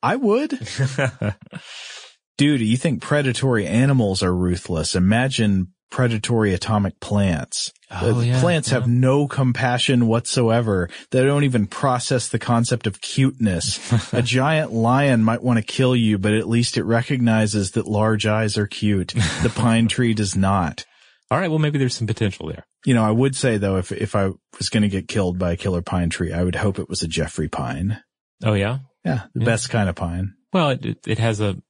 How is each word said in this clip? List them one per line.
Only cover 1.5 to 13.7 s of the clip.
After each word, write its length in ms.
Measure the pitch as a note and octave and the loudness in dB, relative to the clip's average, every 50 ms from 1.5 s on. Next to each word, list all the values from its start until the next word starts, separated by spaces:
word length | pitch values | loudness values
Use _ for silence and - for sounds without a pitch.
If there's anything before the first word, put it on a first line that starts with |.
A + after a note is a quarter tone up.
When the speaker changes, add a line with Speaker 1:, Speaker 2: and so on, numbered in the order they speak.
| - - - - - - - - - - - - - _ _ _ _ - | -16 -16 -16 -16 -18 -18 -16 -16 -18 -18 -20 -20 -20 _ _ _ _ 0
Speaker 1:
Dude, 240 | C#3 D3 D3+ C3 | 2 2 4 2
you 160 | A2+ G#2+ A#2 B2+ | 2 2 2 2
think 240 | - E3+ C3 - - | 2 0 -2 -2 -2
predatory 640 | - D3+ D3 C#3+ C3 A#2+ - - C3+ B2 A2 G2 D2 | 0 0 0 2 0 -2 0 0 0 0 0 0 0
animals 560 | F#2 A#2 C3 C#3 C#3 C3 A2+ G2+ F#2+ F#2 G2 | 2 2 4 4 4 4 2 2 0 0 0
are 120 | F2+ F2+ | 0 0
ruthless? 600 | F2+ F2+ F2+ F2+ F2 - - F2+ D#2+ D#2+ - - | 2 2 0 0 -2 -2 -4 -4 -4 -2 -2 0
Imagine 800 | F#2 F2+ F#2+ G#2+ A#2 B2+ C3+ C3 - A2+ G#2 G2 F#2+ F#2 - - _ _ _ | 2 4 4 4 4 2 0 0 0 2 2 2 2 0 -4 -8 _ _ _
predatory 640 | - - B2+ A#2+ A#2 G#2+ - - B2 A2+ G#2+ G#2 F#2 | -2 0 0 0 0 -2 -2 0 0 2 2 2 2
atomic 440 | F2 - - A2+ G#2 G2+ F#2+ - _ | 0 0 0 0 0 0 -2 -4 _
plants. 720 | - - G#2+ G#2 G2+ F#2+ F2 D#2 - - - - - - - _ _ _ | -6 -2 0 0 2 2 0 -2 -4 -6 -8 -8 -8 -8 -10 _ _ _
Speaker 2:
Oh, 220 | - F#2 F2 A#2 A2+ | -8 -2 0 0 2
Speaker 1:
The 120 | A#2+ A#2 | 2 2
Speaker 2:
yeah, 160 | A#2+ B2 C3 | 2 2 2
Speaker 1:
plants 280 | C3 F3 F3 D#3+ C#3+ - | 2 2 2 0 0 0
have 160 | C3+ B2 B2+ A#2+ | 0 0 2 2
Speaker 2:
yeah. 60 | A#2+ | 2
Speaker 1:
no 320 | B2 B2+ C3 C3+ C#3+ D3 C3+ | 4 4 4 4 2 2 0
compassion 800 | - C3+ C3+ B2+ A#2+ - C3+ B2+ B2 A#2+ - - C3+ B2 A#2+ A2 | 0 0 0 0 0 0 0 0 0 0 0 2 2 4 4 4
whatsoever. 840 | A2+ A#2 A#2 - - C3+ A#2+ A2+ A2+ A#2+ A#2 A2 G2+ F#2 F2 F2 - - - - | 2 0 0 -2 0 0 2 2 2 2 2 2 0 0 0 -2 -6 -12 -10 -2
They 120 | - C3 B2+ | 0 2 2
don't 200 | C#3 C#3+ C#3+ C#3+ | 4 2 2 2
even 240 | C#3 B2 A#2 G2+ G2 | 2 2 0 0 -2
process 640 | - - - C#3 B2 B2 - - C#3 B2 - - | -2 -2 0 0 0 0 0 -2 -2 -2 -2 -2
the 100 | - A#2 | -4 -4
concept 480 | - - A#2+ A#2 A#2+ - B2+ A#2 - G#2+ | -2 0 2 2 2 0 -2 -2 -2 -4
of 120 | F#2+ - | -6 -6
cuteness. 800 | - - - - C3+ C3+ C#3 - A2+ G#2 F2+ E2 - G2 | -10 -6 0 2 2 2 2 0 0 0 0 0 -2 -4